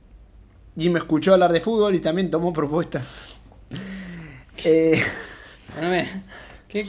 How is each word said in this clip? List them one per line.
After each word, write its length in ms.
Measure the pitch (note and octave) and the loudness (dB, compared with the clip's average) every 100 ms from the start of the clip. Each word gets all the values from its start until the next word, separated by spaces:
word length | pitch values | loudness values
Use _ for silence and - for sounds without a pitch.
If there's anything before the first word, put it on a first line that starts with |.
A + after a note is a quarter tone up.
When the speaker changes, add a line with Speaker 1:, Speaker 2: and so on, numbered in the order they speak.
| - - - - - - - - | -20 -20 -20 -20 -20 -20 -16 -4
Speaker 1:
Y 120 | E3+ | 0
me 100 | E3+ | 0
escuchó 320 | D#3+ D#3 F#3 | 0 2 6
hablar 200 | F#3 F3 | 6 6
de 80 | E3 | 2
fútbol 340 | G#3+ A3+ G#3 | 2 2 2
y 60 | F3+ | 2
también 280 | D#3+ E3+ F#3 | 0 0 0
tomó 220 | D#3 F3 | 0 -2
propuestas. 840 | D#3+ D3 D#3 D3+ C#3 B2 - - - - - - | -2 -2 -2 -2 -6 -8 -12 -14 -16 -20 -20 -16
<laughs> 60 | - G3 F#3+ F3+ E3+ D#3 C3 - - | -12 -12 -12 -12 -14 -16 -18 -18 -2
Eh. 360 | E3+ D#3+ D#3+ D#3+ - - - - - - - D3+ | 4 4 6 4 2 -4 -10 -14 -18 -20 -16 -6
Speaker 2:
Bueno, 140 | E3+ | -2
me, 320 | F3+ C#3+ F#3+ - - - - - | -2 -2 -8 -14 -18 -20 -20 -10
qué 160 | G3+ | -8